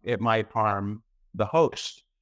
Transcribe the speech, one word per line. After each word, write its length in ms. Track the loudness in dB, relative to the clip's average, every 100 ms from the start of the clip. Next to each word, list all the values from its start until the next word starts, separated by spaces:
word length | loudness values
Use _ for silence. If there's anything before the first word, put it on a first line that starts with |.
it 200 | -4 -2
might 280 | 2 2 0
harm 520 | 0 0 0 -4 -8 _ _ _ -4
the 100 | 0
host. 580 | 2 2 0 -12 -14 _ _